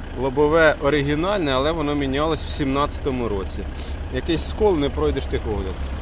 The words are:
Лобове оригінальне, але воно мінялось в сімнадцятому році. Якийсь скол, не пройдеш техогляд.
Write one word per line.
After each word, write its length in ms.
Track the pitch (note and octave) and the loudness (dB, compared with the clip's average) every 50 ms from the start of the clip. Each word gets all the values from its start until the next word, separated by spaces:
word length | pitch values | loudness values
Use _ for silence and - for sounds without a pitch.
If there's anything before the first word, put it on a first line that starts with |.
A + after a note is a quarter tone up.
| - - - A#2+ | -10 -8 -6 -4
Лобове 560 | B2+ C3+ B2+ C#3+ D3 D3 D#3+ E3 D#3+ D3+ - - | -2 -2 2 2 4 4 6 6 6 6 6 4
оригінальне, 720 | D3 C#3+ D3 D3 C#3 C#3+ D3 D3+ E3+ G3 G#3 G3+ D#3+ C#3 | 2 2 2 2 2 2 0 0 0 0 0 0 0 2
але 200 | C3 C3 C#3 D#3 | 2 2 2 0
воно 240 | E3+ E3 D3 D3 D3 | 0 0 -2 -2 0
мінялось 480 | D3 C#3+ C3+ C3 C#3 D3+ E3 D#3 C#3 - | 0 0 0 0 0 0 0 0 -2 -2
в 60 | - | -2
сімнадцятому 800 | - - D3 C3+ C3+ C#3 D3 C#3+ - - - D3 B2+ B2 A#2+ G#2+ | -2 -2 0 0 2 2 0 0 -2 -4 -4 -2 -2 -2 -2 -2
році. 300 | G2+ F#2+ F#2 - - G#2 F#2 - - - - - - - - - - | -2 -2 -4 -4 -6 -6 -6 -8 -8 -8 -8 -8 -8 -8 -6 -6 -6
Якийсь 360 | C3 - - E3 D3+ - - | -4 -2 0 0 0 0 -2
скол, 280 | - - G#3+ G#3 F3+ D3+ | 0 2 2 2 4 2
не 120 | C#3+ C#3 | 2 0
пройдеш 360 | - D#3+ D3+ D3 C3 C3+ - | 0 0 0 0 0 -2 -2
техогляд. 480 | - C#3+ C3+ - A#2 G#2 G2+ F#2+ F#2 F#2 - - - - - | -4 -4 -4 -2 -2 -4 -2 -4 -4 -6 -6 -6 -6 -6 -6